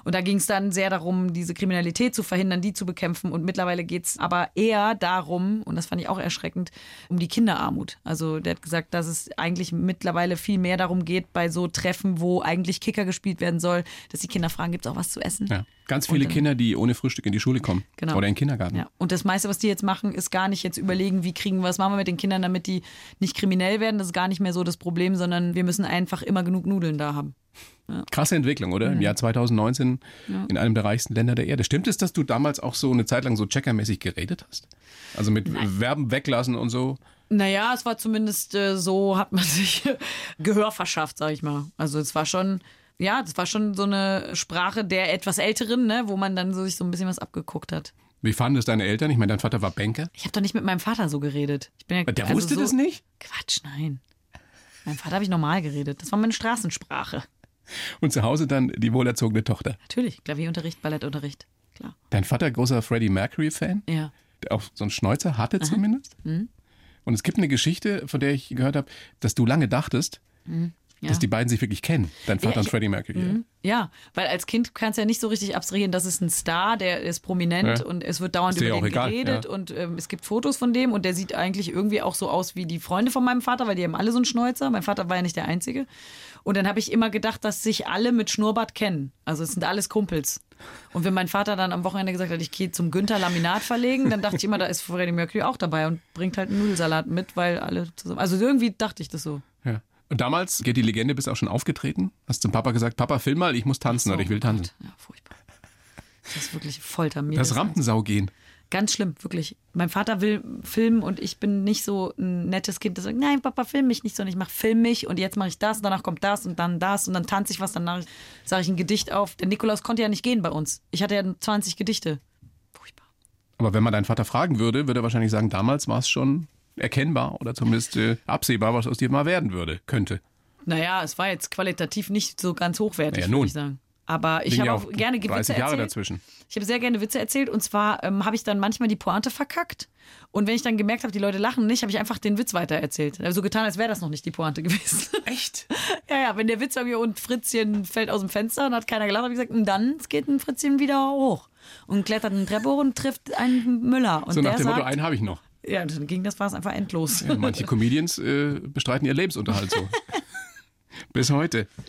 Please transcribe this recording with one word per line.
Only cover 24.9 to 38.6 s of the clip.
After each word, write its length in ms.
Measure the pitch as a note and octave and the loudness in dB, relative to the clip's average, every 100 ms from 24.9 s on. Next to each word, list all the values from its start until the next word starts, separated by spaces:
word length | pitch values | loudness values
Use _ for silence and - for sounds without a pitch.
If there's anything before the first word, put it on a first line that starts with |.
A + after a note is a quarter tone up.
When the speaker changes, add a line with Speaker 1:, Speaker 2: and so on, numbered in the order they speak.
| E3+ F#3 F#3 | 0 2 2
Speaker 1:
sondern 400 | F3 F3 F3 F3 | 2 2 2 2
wir 80 | F3+ | 0
müssen 180 | F3 G3 | 0 0
einfach 360 | F3 F3+ F#3 | 0 0 -2
immer 220 | - F#3+ | 0 0
genug 220 | F3+ F#3 F3 | 0 0 0
Nudeln 320 | G3 E3+ D3+ | 0 0 0
da 160 | D3 | -2
haben. 220 | D3 C#3+ - _ - - _ - | -4 -6 -12 _ -20 -20 _ -10
Ja. 140 | - - | -10 -4
Speaker 2:
Krasse 240 | - D#3 E3+ | 0 2 4
Entwicklung, 340 | C3 D3 F2+ | 2 0 0
oder? 160 | F#2 A2+ | 0 2
Im 80 | F#2 | 2
Speaker 1:
Mhm. 60 | |
Speaker 2:
Jahr 140 | G2+ G#2 | 2 2
zweitausendneunzehn 840 | A#2 A#2 A#2+ A2 A2 B2+ B2+ B2+ - - - | 2 2 4 4 4 4 2 0 -6 -16 -6
Speaker 1:
Ja. 180 | F#2+ G2 | -4 0
Speaker 2:
in 80 | F#2+ | 2
einem 160 | A#2 | 4
der 120 | A2 G2+ | 4 4
reichsten 280 | A#2 - A2 | 2 0 2
Länder 200 | A#2+ A#2+ | 2 2
der 120 | - | 0
Erde. 160 | C3+ G#2+ | 0 2
Stimmt 220 | D3 G#3 | 2 2
es, 100 | F#3 | 2
dass 160 | F3+ | 0
du 100 | - | 0
damals 360 | C3+ A#2+ D3 C#3+ | 0 2 2 0
auch 140 | B2 - | -4 -2
so 160 | C#3 | 2
eine 140 | B2 A2 | 2 4
Zeit 200 | B2 C3 | 0 2
lang 100 | A2 | 0
so 100 | G#2+ | 2
checkermäßig 540 | C3+ C3+ A2 A2 G2+ | 0 2 0 0 -2
geredet 460 | F#2 - F2 F3+ - | -2 -4 -4 -6 -8
hast? 180 | - - _ - - - - | -16 -16 _ -20 -20 -14 -2
Also 160 | G#2+ | 2
mit 180 | G#2+ F#2+ | 2 0
Speaker 1:
Nein. 180 | - G#2 | -2 0
Speaker 2:
Verben 440 | F#2+ A#2+ D3 C3 | 0 0 0 0
weglassen 440 | C3 C#3+ A#2+ B2+ A#2 | 0 2 0 2 0
und 140 | A#2 | 0
so? 280 | B2 C3 C3+ - _ _ | 0 -2 -4 -12 _ _
Speaker 1:
Naja, 440 | G#3 G3 G3 A3+ | 2 4 2 0
es 120 | B3 A#3+ | 0 -2
war 120 | A3+ | -4
zumindest, 580 | A3 A3 G#3+ G3+ - | -2 0 0 -2 -2
äh, 220 | G3+ | 0